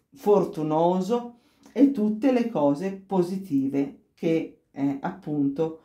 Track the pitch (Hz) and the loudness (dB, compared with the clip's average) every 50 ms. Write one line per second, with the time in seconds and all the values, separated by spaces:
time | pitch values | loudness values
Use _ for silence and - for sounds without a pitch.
0 | _ _ - - - 208 202 190 175 - - 160 151 156 156 160 170 175 185 185 | _ _ -20 -4 2 4 4 4 4 0 -2 -6 -4 0 2 2 4 4 2 2
1 | 185 190 233 240 240 - - _ _ _ _ _ _ - _ 220 277 277 - 214 | 0 0 -2 -2 -4 -8 -14 _ _ _ _ _ _ -8 _ 4 4 4 4 2
2 | 214 214 214 - 285 269 254 240 233 233 - 156 143 143 143 143 190 196 190 - | 0 -2 -2 0 0 2 2 2 0 0 0 0 2 2 2 0 -4 -6 -8 -8
3 | - - 196 180 170 175 196 185 - - 143 135 131 135 139 139 139 - - - | -8 -2 0 0 0 0 -4 -8 -6 -2 -2 -2 -2 0 -2 -2 -4 -4 -6 -14
4 | _ _ _ _ 190 165 165 160 - - - _ _ _ _ 135 139 143 139 139 | _ _ _ _ -2 0 0 0 -2 -6 -12 _ _ _ _ -4 -2 -2 -2 -4
5 | - 185 190 - - 160 151 147 139 139 139 165 160 160 160 - _ | -6 -8 -8 -8 -8 -6 -2 0 0 -2 0 -2 -4 -4 -4 -10 _